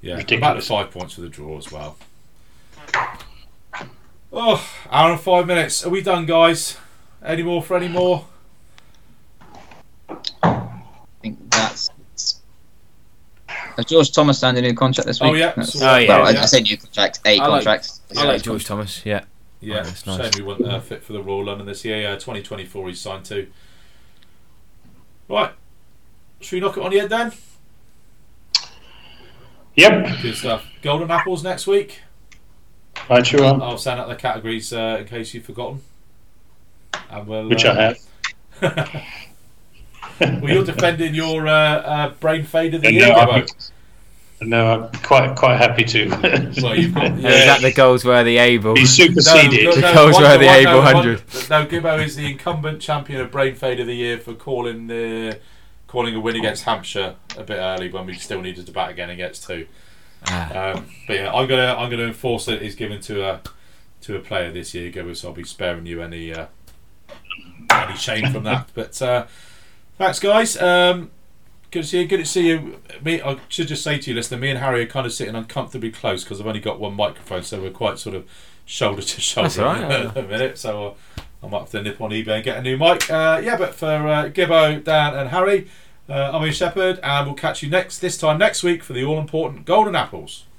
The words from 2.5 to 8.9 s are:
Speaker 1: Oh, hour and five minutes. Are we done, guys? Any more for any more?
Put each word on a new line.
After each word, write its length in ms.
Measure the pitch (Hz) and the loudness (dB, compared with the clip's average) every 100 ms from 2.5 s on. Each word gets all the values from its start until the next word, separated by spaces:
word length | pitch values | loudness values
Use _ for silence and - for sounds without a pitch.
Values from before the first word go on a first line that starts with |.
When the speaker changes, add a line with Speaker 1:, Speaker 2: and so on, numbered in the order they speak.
| - - - - - - - - - - - - - - - - - - | -20 -20 -20 -8 -6 -6 -12 -20 -20 -20 -20 -18 -16 -16 -20 -20 -20 -14
Speaker 1:
Oh, 340 | - 233 190 - - - | -2 0 0 -2 -16 -4
hour 220 | 135 165 | 2 4
and 80 | 165 | 2
five 260 | 190 180 175 | 2 2 4
minutes. 400 | 175 160 - 180 | 0 0 -4 -4
Are 40 | |
we 120 | 190 | -4
done, 240 | 196 175 160 | 0 -2 2
guys? 520 | 165 165 160 - - - - - - | 4 4 4 -4 -12 -20 -20 -20 -18
Any 200 | - 160 | -8 -4
more 180 | 170 175 | -2 -4
for 140 | 156 180 | -2 -4
any 140 | 175 | -2
more? 360 | 175 180 175 - - - - - - - | 0 2 0 -2 -20 -20 -20 -20 -20 -20